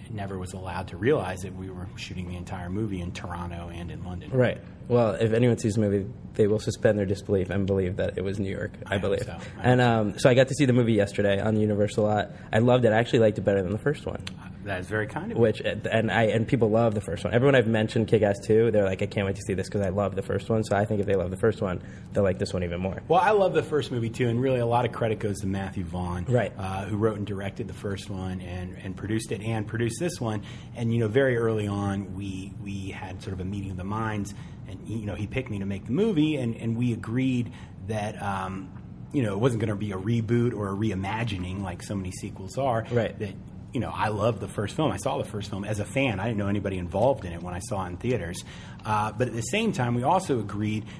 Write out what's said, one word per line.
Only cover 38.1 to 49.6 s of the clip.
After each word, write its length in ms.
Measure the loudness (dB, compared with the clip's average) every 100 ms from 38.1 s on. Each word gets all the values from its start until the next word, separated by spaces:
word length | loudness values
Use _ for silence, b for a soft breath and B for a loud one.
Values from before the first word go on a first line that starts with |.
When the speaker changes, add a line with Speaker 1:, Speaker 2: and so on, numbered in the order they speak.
| -6
Speaker 1:
um, 460 | -6 -4 -6 -8 -10 -14 -14 -14 -4
you 80 | 0
know, 100 | 0
it 60 | 2
wasn't 200 | 2 2
gonna 120 | 0
be 180 | -2 -4
a 40 | -2
reboot 560 | 0 0 4 4 4
or 140 | 0 -2
a 60 |
reimagining 880 | -2 0 0 -2 -2 -4 -4 -6 -6
like 200 | -6 -6
so 120 | -6
many 180 | -4 -4
sequels 460 | -8 -10 -10 -8 -2
are. 260 | 0 0 0
Speaker 2:
Right. 260 | 0 0 -2
Speaker 1:
That, 160 | -8 -8 -14 -16 -8
you 60 | -4
know, 140 | -4
I 140 | -2 -2
love 320 | 2 2 0
the 80 | -4
first 260 | -4 -4
film. 160 | 0 0
I 60 | 0
saw 200 | -2 -2
the 80 |
first 240 | -4 -6 -6
film 160 | -6
as 140 | -4 -4
a 60 |
fan. 340 | -2 0 0 0
I 60 | -2
didn't 120 | -2
know 100 | 0
anybody 280 | 0 -2 -4
involved 480 | -2 2 2 2
in 80 | -4
it 80 | -8
when 140 | -8
I 60 | -8
saw 240 | -6 -6
it 60 | -6
in 60 | -6
theaters. 440 | -2 -2 -4 -8 -12 B B B
Uh, 280 | -2 0 0
but 160 | 0 -2
at 40 |
the 80 | -2
same 280 | -2 0